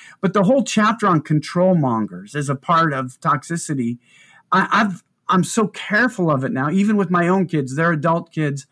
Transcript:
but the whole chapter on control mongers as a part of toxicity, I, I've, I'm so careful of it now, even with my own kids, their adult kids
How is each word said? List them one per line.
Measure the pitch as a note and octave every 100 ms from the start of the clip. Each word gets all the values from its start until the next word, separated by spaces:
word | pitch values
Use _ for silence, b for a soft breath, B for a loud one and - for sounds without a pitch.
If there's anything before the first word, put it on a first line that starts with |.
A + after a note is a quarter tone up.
| B B
but | F#3+
the | G#3
whole | F#3 C4+
chapter | - - G#3+ A#3 G#3
on | D#3+
control | - D3+ - F3 F#3
mongers | F3 C3+ A2+ G2+ F2+ G#2 D3
as | C#3+
a |
part | C3+ - E3 E3
of | C3+ B2+ -
toxicity, | D#3+ C#3+ - E3+ - C#3 A#2 A#2+ b b b b -
I, | F#3 -
I've, | G3 G#3+ F3 _ _ -
I'm | F#3
so | E3+ - G#3+
careful | - - G#3 A#3+ A#3 E3+
of | C#3
it | C3
now, | C3 C#3+
even | F#3+ G3+ G#3
with | F3
my | F3+ E3+
own | F#3+ F3
kids, | D#3 B2+ C3+
their | E3
adult | D#3 E3 E3+ E3+
kids | - D3+ C#3+ b